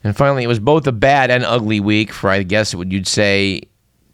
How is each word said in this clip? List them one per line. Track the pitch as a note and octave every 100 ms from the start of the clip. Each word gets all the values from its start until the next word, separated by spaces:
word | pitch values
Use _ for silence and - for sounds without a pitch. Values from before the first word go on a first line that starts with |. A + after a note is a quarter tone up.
| G#2+
And | G2+
finally, | C#3 C#3
it | A#2
was | A#2
both | G#2+ D#3 C#3
a |
bad | A2+ C3+ C#3+ B2+
and | B2
ugly | B2 B2 G#2+ G#2+
week | G2+ G#2+ A2
for, | - G2
I | G2
guess, | F#2 G#2 G#2+ F2+
what | F#2
you'd | F#2+ F#2
say, | - G2+ G2 G2 F#2 - _ _ _ _